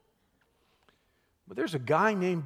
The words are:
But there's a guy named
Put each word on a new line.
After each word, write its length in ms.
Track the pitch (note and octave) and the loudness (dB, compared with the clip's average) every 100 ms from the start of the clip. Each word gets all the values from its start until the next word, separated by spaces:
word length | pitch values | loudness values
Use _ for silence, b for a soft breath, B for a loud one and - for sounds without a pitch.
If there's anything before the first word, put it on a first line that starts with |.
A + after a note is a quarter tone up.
| _ _ _ _ _ _ _ _ _ _ _ _ _ _ - | _ _ _ _ _ _ _ _ _ _ _ _ _ _ -12
But 100 | F#3 | -6
there's 180 | C#4 D3+ | -4 -4
a 40 | |
guy 340 | A#2+ D#3 G#3+ | 0 2 2
named 300 | G3+ F3+ F3 | 2 0 -2